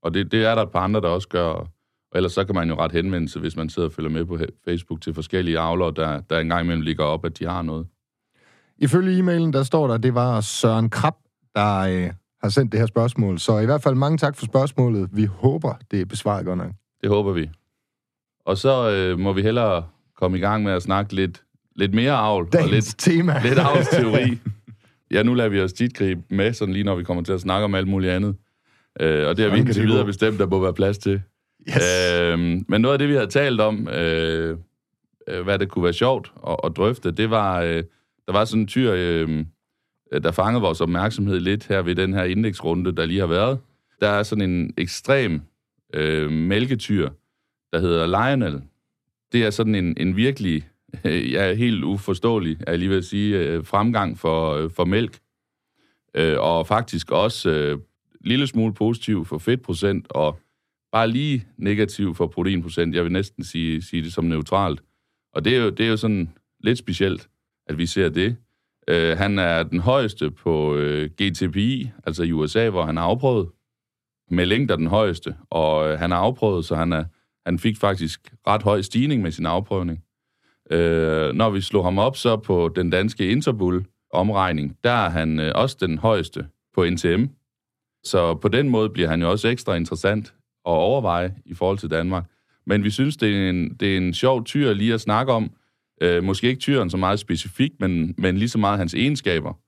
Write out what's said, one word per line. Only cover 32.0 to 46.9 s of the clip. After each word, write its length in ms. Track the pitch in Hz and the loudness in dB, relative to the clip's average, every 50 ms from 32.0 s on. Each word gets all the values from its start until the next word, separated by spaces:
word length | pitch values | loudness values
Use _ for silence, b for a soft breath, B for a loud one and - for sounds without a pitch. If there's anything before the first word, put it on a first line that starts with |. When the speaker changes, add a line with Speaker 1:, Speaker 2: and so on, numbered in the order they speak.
| 90 90 87 87 | 2 2 2 2
Speaker 1:
Øhm, 440 | 87 85 85 85 87 85 85 87 95 - | 2 2 2 2 0 0 0 -2 -2 0
men 120 | - 107 | 2 2
noget 120 | 113 127 143 | 4 4 4
af 60 | 139 | 2
det, 100 | 143 147 | 2 2
vi 60 | 143 | 2
havde 120 | 139 113 | 0 0
talt 340 | 95 - 139 143 139 123 107 | 0 0 0 2 2 2 2
om, 280 | 107 107 107 101 - - | 2 0 0 -2 -6 -4
øh, 720 | 60 69 85 82 80 82 82 80 80 82 82 82 82 85 87 _ _ _ _ _ _ _ _ _ _ _ - - | -4 -2 0 0 0 0 0 0 0 -2 -2 -4 -4 -8 -10 _ _ _ _ _ _ _ _ _ _ _ -12 -10
øh, 120 | - 92 90 | -8 -6 -2
hvad 160 | 95 98 98 | 0 0 0
det 100 | 104 90 | 0 -2
kunne 160 | - - 87 | -2 0 0
være 80 | 87 85 | 0 2
sjovt 400 | - 113 123 131 110 82 - _ - - - | 2 2 2 2 0 -4 -12 _ -14 -8 -6
at, 80 | 82 - - | -6 -4 -4
at 120 | 78 80 | -4 -2
drøfte, 340 | - 95 107 127 - - 92 | 0 0 0 0 -2 -4 -6
det 200 | 85 - 107 110 | -2 -2 -2 0
var, 300 | 113 110 104 98 92 90 85 | 2 2 2 2 0 0 0
øh, 220 | 85 82 82 85 87 _ _ _ _ _ _ _ | 0 -2 -2 -4 -6 _ _ _ _ _ _ _
der 60 | - 95 | -2 2
var 120 | 101 110 | 2 2
sådan 160 | 110 110 110 | 2 2 -2
en 60 | 107 | -2
tyr, 260 | 101 - 127 131 120 101 | 0 0 0 0 2 2
øh, 520 | 90 90 87 85 82 80 80 80 78 78 80 _ _ _ _ _ _ _ _ _ _ _ _ - 73 73 | 0 0 0 2 0 0 0 -2 -4 -4 -6 _ _ _ _ _ _ _ _ _ _ _ _ -4 -2 0
der 80 | 82 | 0
fangede 300 | 85 - 92 104 117 123 104 | 0 2 0 2 2 2 2
vores 180 | 90 82 85 | 0 0 0
opmærksomhed 600 | 85 82 87 87 95 110 113 - 104 98 98 90 | -2 -2 0 0 0 0 0 0 -2 0 0 0
lidt 260 | 87 92 101 107 - | 0 0 -2 -2 -2
her 160 | - 101 98 90 | -2 -2 -2 0
ved 120 | 85 90 | 0 0
den 200 | 87 95 92 95 | 0 0 0 0
her 80 | 98 92 | 0 0
indeksrunde, 720 | 92 90 101 110 113 92 - - 78 85 87 87 92 85 | 0 0 0 0 -2 -2 -4 -2 -2 -2 0 0 -2 -2
der 100 | - 82 | -2 -2
lige 140 | 82 87 98 | -2 0 0
har 60 | 98 | 0
været. 320 | 82 82 90 104 123 135 131 - _ _ _ _ _ _ _ | 2 2 2 2 2 0 -2 -6 _ _ _ _ _ _ _
Der 80 | 98 104 | 0 2
er 140 | 104 101 104 | 2 2 0
sådan 280 | 101 - 107 98 92 | 0 -2 -2 0 0
en 240 | 90 87 80 - - | 0 0 -2 -2 -2
ekstrem, 640 | - - - - - - - 135 139 131 104 82 76 76 - _ _ _ _ _ _ _ _ - | -4 -4 -4 -4 -10 0 0 2 2 2 0 -2 -4 -6 -10 _ _ _ _ _ _ _ _ -4
øh, 360 | 76 78 78 80 78 78 76 | -2 0 0 0 0 0 0
mælketyr, 800 | 78 80 80 87 98 107 123 131 135 107 - - | -2 -2 0 0 0 0 0 0 -2 -4 -2 -2